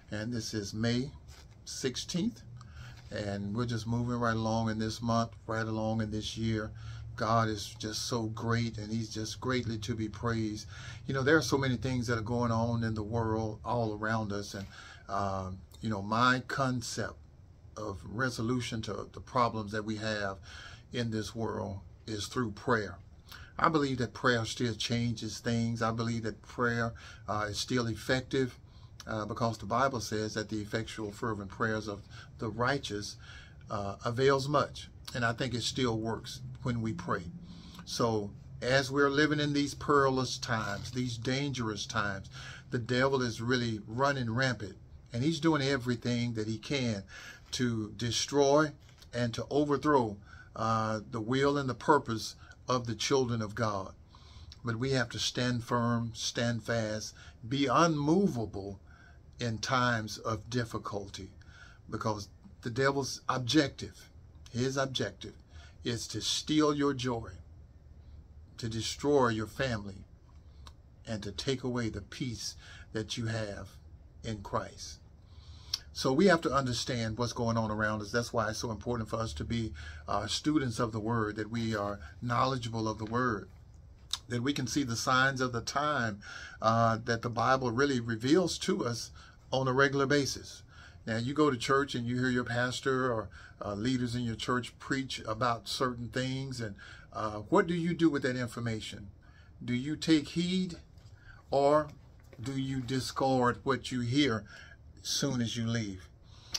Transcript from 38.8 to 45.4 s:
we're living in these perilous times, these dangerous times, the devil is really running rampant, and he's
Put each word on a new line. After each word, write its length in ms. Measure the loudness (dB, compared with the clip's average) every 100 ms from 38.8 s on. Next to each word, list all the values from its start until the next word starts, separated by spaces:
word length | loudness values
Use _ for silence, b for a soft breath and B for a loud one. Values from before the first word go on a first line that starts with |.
| 4
we're 160 | 4 4
living 320 | 6 4 4
in 140 | 2
these 200 | 2 0
perilous 640 | -2 4 6 6 4 0 -2
times, 540 | -2 0 0 -4 -4
these 260 | -4 -4 -2
dangerous 720 | -2 0 0 -2 -2 -4 -4
times, 420 | -2 0 -2 -8 B B B B
the 80 | -4
devil 440 | 0 4 4 4
is 180 | 0 -2
really 400 | 0 2 2 -2 -4
running 440 | 0 2 2 0
rampant, 420 | 2 2 0 -6 -12 -18 -20 -8
and 120 | 0
he's 180 | 2 4